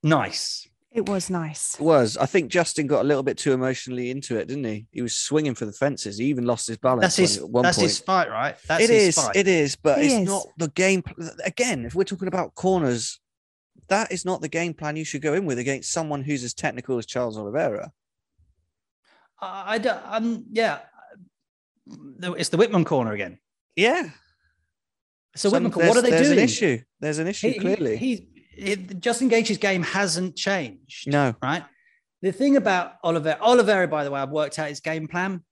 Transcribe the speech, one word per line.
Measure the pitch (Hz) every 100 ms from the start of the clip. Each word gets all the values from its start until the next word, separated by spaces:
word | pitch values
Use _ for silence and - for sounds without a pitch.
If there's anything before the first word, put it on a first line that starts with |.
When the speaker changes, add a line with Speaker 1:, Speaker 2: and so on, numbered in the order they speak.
Speaker 1:
Nice. | 151 156 101 - - - - _ _
Speaker 2:
It | 233 202
was | 196 175
nice. | 180 156 151 - -
Speaker 3:
It |
was. | 151 151 113 113
I | 135
think | 196 139
Justin | 180 165 - 143
got | 147
a |
little | 139 143
bit | 135 -
too | 147
emotionally | 131 131 127 - 123 123
into | 131 - 113
it, | 92
didn't | 135
he? | 123 107 113
He | -
was | 120 -
swinging | - 151 151
for | 117 107
the |
fences. | 101 139 123 107 101
He | 131
even | 131 120
lost | 117 -
his | 113
balance | 131 123
Speaker 1:
That's | 185 -
Speaker 3:
when, |
Speaker 1:
his, | 175 -
Speaker 3:
at | 87
one | 120
Speaker 1:
that's | 170 170
his | 180 -
Speaker 3:
point. | -
Speaker 1:
fight, | 190 160
right? | 110 139 - -
That's | 165 226
Speaker 3:
It |
Speaker 1:
his | 226 190
Speaker 3:
is, | 160
Speaker 1:
fight. | 123 185
Speaker 3:
it | 190
is, | 175 143 -
but | 156 143
Speaker 2:
He | 294
Speaker 3:
it's |
Speaker 2:
is. | 240 185
Speaker 3:
not | 196 - -
the | 165
game | - 190 190
pl-, | - - 165 -
again, | - 165 247 160 117
if |
we're | 156
talking | 190 190 185
about | 185 147 -
corners, | 185 185 143 120 - - _ _ _ _ _ _ _
that | 196 226
is | 185 185
not | 185
the | 156
game | 165 170
plan | 156 151 151
you |
should | 156 143
go | 151
in | 160 185
with | 123
against | 127 135 -
someone | - 156 143
who's | 135 143
as | 123
technical | - 151 123 - 123
as | 110
Charles | 127 120 107
Oliveira. | 101 127 165 104 - _ _ _ _ _ _ _ _ _ _ _ _ _ _ _
Speaker 1:
I, | 190 190 190 220
I |
don't, | 240 180 -
um, | 220 233 220 -
yeah. | 214 220 147 - _ - - 180 _ _ _ _ _ - - - -
It's | 180 175 -
the | 165
Whitman | 226 202 160
corner | 143 113
again. | 104 92 90 _ _ _ -
Speaker 3:
Yeah. | 214 339 208 - _ _ _ _ _ _ _ _ _ _ _ -
Speaker 1:
So | 202
Speaker 3:
Some, | 220 180
Speaker 1:
Whitaker, | 170 170
what | 226
are |
Speaker 3:
there's, |
Speaker 1:
they | 247
Speaker 3:
there's | 160 277
an | 262
Speaker 1:
doing? | 220
Speaker 3:
issue. | 110 190 117 - _
There's | 151 151
an | 165
issue, | 208 220
Speaker 1:
He, |
he, | 220
Speaker 3:
clearly. | 202 196 143 107
Speaker 1:
he, | 262 214 - _ _
he, | - 190 202
Justin | 185 185 240 233 254
Gaethje's | 196 226 202
game | 202 190
hasn't | 160 185 202 160 185 -
changed, | 202 196 127 95 _ - -
Speaker 3:
No. | 147 135 113
Speaker 1:
right? | 127 170 - _ _ _ _ _
The | 185
thing | 185 277 277
about | 208 185 175 -
Oliver-, | 170 165 156 151
Oliveira, | 220 247 208 202 175
by | 151
the | 143
way, | 139
I've | 135
worked | 151 147 156
out | 156
his | 143
game | 160 160 156
plan. | 175 190 185 _